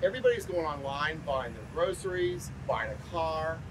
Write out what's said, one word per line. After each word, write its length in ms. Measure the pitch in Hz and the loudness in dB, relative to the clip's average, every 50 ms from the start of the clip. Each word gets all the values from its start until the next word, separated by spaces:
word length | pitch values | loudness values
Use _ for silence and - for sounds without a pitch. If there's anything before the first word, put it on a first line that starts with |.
| 170 | 4
Everybody's 440 | 185 202 262 - 254 240 233 - | 2 2 6 6 6 6 6 0
going 180 | - 175 175 160 | -2 0 0 0
online, 560 | 156 147 143 139 135 139 143 147 151 160 160 - | 0 -2 -2 -4 -4 -2 0 0 0 0 -2 -2
buying 260 | 151 139 131 127 123 117 | 0 0 0 0 -2 -6
their 100 | 117 135 - - | -8 -10 -8 0
groceries, 760 | 151 170 190 185 - - 190 180 180 180 175 180 175 - - - - - | 0 2 2 2 0 -2 -2 0 2 2 2 2 0 -6 -8 -8 -8 -2
buying 220 | - 127 110 - 180 | 0 0 0 0 -2
a 200 | 180 175 - - | -4 -8 -8 -4
car 480 | - 170 165 160 156 156 156 160 165 165 - - | -2 0 0 0 0 0 0 -2 -2 -4 -6 -10